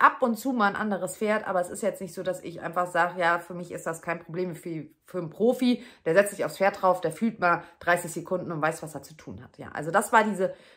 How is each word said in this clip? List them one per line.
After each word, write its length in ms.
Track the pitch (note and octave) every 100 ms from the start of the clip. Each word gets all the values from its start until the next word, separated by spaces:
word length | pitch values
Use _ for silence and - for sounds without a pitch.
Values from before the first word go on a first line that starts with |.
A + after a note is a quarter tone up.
ab 160 | D4 -
und 180 | B3 G#3+
zu 160 | C4+
mal 140 | B3 G3+
ein 80 |
anderes 420 | - G#3+ F#3 F3+ -
Pferd, 300 | G#3+ G#3+ -
aber 140 | F#3
es 100 | F3+
ist 140 | G3+
jetzt 160 | G3 F#3
nicht 140 | F#3+
so, 100 | -
dass 180 | F3+ F3
ich 180 | - E3+
einfach 280 | E3+ F3 F3
sage, 320 | F3 F3 F3+
ja, 180 | E3+ F3
für 160 | -
mich 160 | F3 E3+
ist 160 | E3 E3+
das 160 | E3
kein 160 | - E3+
Problem. 380 | - E3 F3+ D#3
Für, 300 | F3+ D#3+ D3+ _
für 140 | - F3+
einen 120 | D#3+
Profi, 540 | - A3+ B3+ B3 A#3+ - - -
der 80 |
setzt 160 | F3 G3+
sich 120 | -
aufs 120 | D3+ -
Pferd 260 | G3 G3
drauf, 180 | F#3 F3+
der 120 | D#3+
fühlt 260 | - A3+ -
mal 240 | F3 E3 - -
dreißig 320 | - F3 E3+
Sekunden 400 | E3+ D3+ F#3 F3
und 100 | E3
weiß, 220 | D#3 D#3+
was 140 | D3+ C#3
er 80 |
zu 100 | -
tun 300 | D#3 - F#2
hat. 140 | B2 -
Ja, 100 | A#2
also 180 | - D3+
das 200 | F#3+ -
war 120 | A3+
diese 320 | G#3+ F3+ F#3 - -